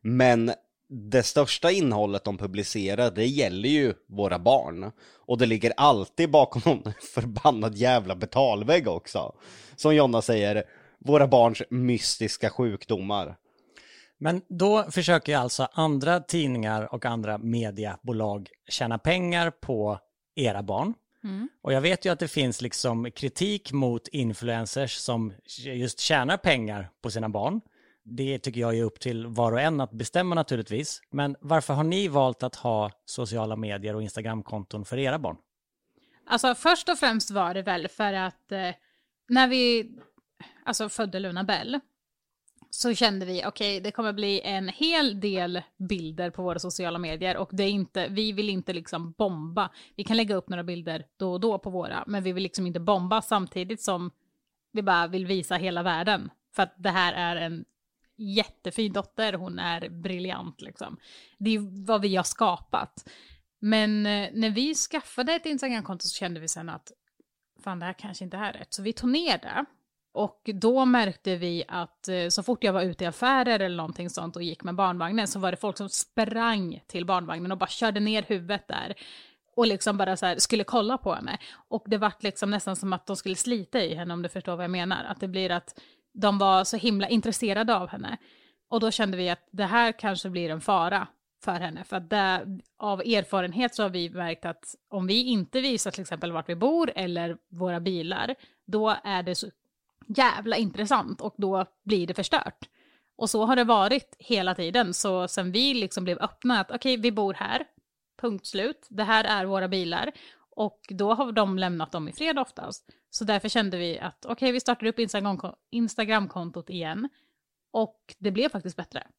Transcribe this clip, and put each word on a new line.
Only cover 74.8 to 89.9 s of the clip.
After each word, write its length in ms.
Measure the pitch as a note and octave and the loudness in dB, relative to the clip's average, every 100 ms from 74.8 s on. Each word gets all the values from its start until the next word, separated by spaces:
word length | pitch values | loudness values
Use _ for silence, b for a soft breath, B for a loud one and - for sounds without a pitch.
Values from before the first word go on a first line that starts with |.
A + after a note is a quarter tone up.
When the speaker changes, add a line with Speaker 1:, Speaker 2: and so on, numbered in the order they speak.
| F#3+ F3 E3+ A3 G3+ | 0 2 -2 0 -2
Speaker 3:
så 120 | G3+ | -2
var 120 | F#3 | -2
det 60 | F#3 | -2
folk 200 | G#3 - | -4 -4
som 120 | G3+ | -6
sprang 920 | - - - A3 A3+ A#3 A3 F3 - - | -4 -2 -2 0 0 0 0 -2 -8 -10
till 180 | F3+ F3 | -6 0
barnvagnen 460 | F3+ E3 E3 F3+ | 0 0 -6 -4
och 60 | F#3+ | -2
bara 120 | F#3+ | -2
körde 300 | - A3+ G#3 | 0 0 2
ner 240 | G#3 G#3+ G#3 | 0 0 0
huvudet 400 | G3+ F3 G3+ - | -4 -2 -6 -6
där. 260 | - - G3 B B B B _ - | -8 -6 -10 B B B B _ 2
Och 120 | A3+ | 2
liksom 300 | G3 - G3+ | 2 0 0
bara 200 | F#3 F#3+ | 0 0
så 80 | F#3 | -2
här, 120 | F3 | 0
skulle 240 | - A3+ | 2 2
kolla 340 | G3 A#3+ G#3 C4 | 2 0 0 -2
på 160 | G3+ | -2
henne. 240 | - - - B B _ | -4 -6 -10 B B _
Och 160 | G#3+ - | -6 -2
det 100 | G#3 | 0
vart 260 | G#3 - | 0 -2
liksom 260 | G#3 - G3+ | -6 -4 -2
nästan 260 | G#3 G3 F#3 | -2 -4 -4
som 180 | F#3+ | -2
att 120 | F#3 - | -4 -4
de 100 | F#3+ | -6
skulle 200 | G3 F#3 | -6 -4
slita 460 | - A#3 F3+ B3+ | -2 -2 -2 -2
i 120 | F3 D#3+ | -2 -4
henne, 180 | F3 | -6
om 80 | F3 | -6
du 80 | F3 | -6
förstår 260 | F#3 F#3 F3 | -6 -6 -4
vad 80 | |
jag 80 | F3 | -4
menar. 320 | F3+ F3 F#3 | -2 -2 -4
Att 160 | - - | -6 -8
det 80 | F#3+ | -6
blir 240 | F#3 F#3 | -4 -2
att 280 | F3 - - b b _ | -2 -6 -20 b b _
de 240 | G#3 G#3 G3+ | 0 2 4
var 260 | G3 F#3+ | 6 6
så 140 | F3+ A3 | 4 0
himla 320 | A#3 G3+ G3+ | 0 2 2
intresserade 680 | A3+ A3+ - A3 G3 A3+ G#3 | 2 0 -2 -2 0 2 0
av 120 | F3+ | -2
henne. 280 | - F#3 E3+ b b b b _ | -8 -10 -10 b b b b _
Och 100 | A3 | 0
då 120 | A3 | 0
kände 260 | A3 G#3 F#3 | 2 0 0
vi 120 | F3+ | -2
att 180 | F3 _ | -2 _
det 140 | G3 F#3+ | -4 2
här 260 | A#3 A#3 | 4 2